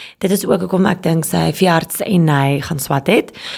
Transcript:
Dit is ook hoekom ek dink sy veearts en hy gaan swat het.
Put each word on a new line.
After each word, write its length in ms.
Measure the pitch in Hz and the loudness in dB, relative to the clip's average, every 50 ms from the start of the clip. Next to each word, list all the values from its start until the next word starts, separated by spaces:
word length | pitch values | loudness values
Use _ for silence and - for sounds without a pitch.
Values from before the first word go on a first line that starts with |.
| - - - - | -20 -20 -10 -6
Dit 120 | - 165 | -2 -2
is 140 | 196 190 185 | -2 0 0
ook 200 | - - 180 180 | 0 0 0 0
hoekom 240 | 180 - 185 196 - | 0 0 0 2 0
ek 140 | 180 180 - | 0 -2 -2
dink 220 | 170 165 165 151 | 0 0 0 0
sy 280 | - - 170 160 160 156 | -2 0 0 0 0 0
veearts 480 | - 190 180 165 165 165 - - - | 2 2 2 2 2 0 -2 -6 -6
en 260 | - - 208 175 165 156 | -4 0 2 4 4 4
hy 320 | 147 139 139 139 143 143 139 | 4 2 2 2 0 0 -2
gaan 140 | - 160 139 | -4 -6 -6
swat 280 | - - 147 139 135 - | -4 -2 -2 -2 0 2
het. 240 | 208 277 - - - - - - - | 2 2 2 -2 -6 -16 -16 -14 -14